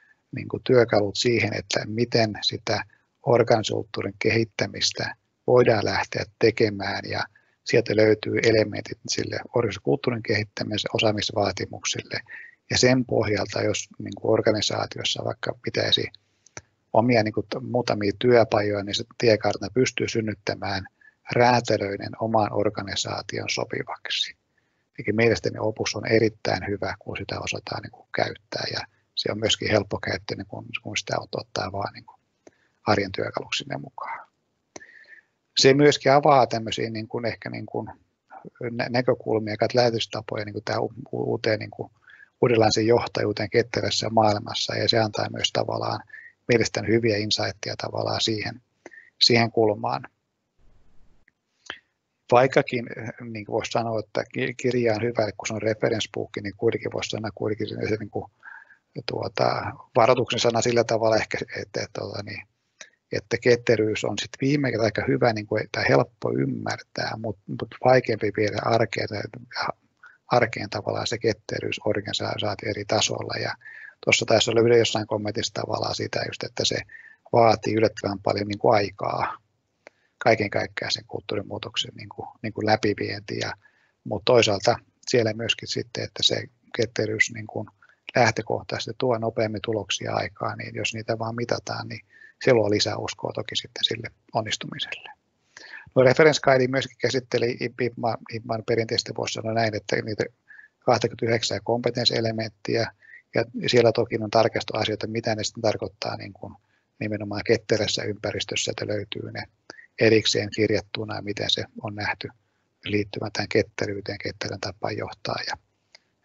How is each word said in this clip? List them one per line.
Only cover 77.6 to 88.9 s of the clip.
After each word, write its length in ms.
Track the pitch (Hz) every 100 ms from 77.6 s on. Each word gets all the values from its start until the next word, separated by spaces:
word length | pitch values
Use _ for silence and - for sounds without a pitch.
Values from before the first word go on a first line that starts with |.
| 107
yllättävän 460 | 107 107 - 101 98
paljon 280 | 101 101 104
niin 120 | 101
kuin 160 | 123 107
aikaa 640 | 104 - - - - - _ _ _ _ - _ _ -
kaiken 320 | 120 110 107
kaikkiaan 420 | 101 101 - -
sen 140 | - -
kulttuurimuutoksen 840 | - - 110 101 104 107 - - 110
niin 140 | 104
kuin, 180 | - - -
niin 120 | 113
kuin 120 | 107 107
läpivienti. 720 | 107 104 101 104 104 - 113
Ja, 140 | 110 - _ _ _ _
mut 220 | 123 110 -
toisaalta 500 | 123 107 98 - 110 - _ -
siellä 260 | 123 110
myöskin 340 | 110 113 - -
sitten, 360 | 120 - -
että 200 | 55 -
se 200 | - 57 - _ _ -
ketteryys 560 | 110 - 107 110 -
niin 140 | 110 107
kuin 200 | 110 104 - _ _ - 123
lähtökohtaisesti 760 | 113 110 107 110 - 113 -